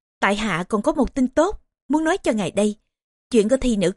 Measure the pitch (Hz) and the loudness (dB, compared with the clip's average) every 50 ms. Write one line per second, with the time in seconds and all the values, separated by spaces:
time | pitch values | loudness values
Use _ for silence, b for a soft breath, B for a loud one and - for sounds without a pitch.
0 | _ _ _ - - 196 202 202 220 214 170 143 127 - 226 208 - 294 302 302 | _ _ _ -4 -2 -2 0 -2 -2 -4 -4 -4 -4 -4 -4 -2 0 0 0 0
1 | 240 - - 277 254 247 - 294 320 403 427 - _ _ _ _ _ - 269 311 | -2 -2 0 -2 -2 0 2 2 0 0 0 -6 _ _ _ _ _ -2 -2 0
2 | 320 320 359 403 - 330 240 214 185 156 - 196 214 214 202 _ _ _ _ _ | 0 0 -2 -2 0 -2 -2 -2 -2 -4 -2 0 -2 -2 -2 _ _ _ _ _
3 | _ _ _ _ _ - - 220 196 220 262 262 - 247 226 202 175 175 202 | _ _ _ _ _ 0 2 2 4 4 2 0 0 0 0 0 0 -2 -2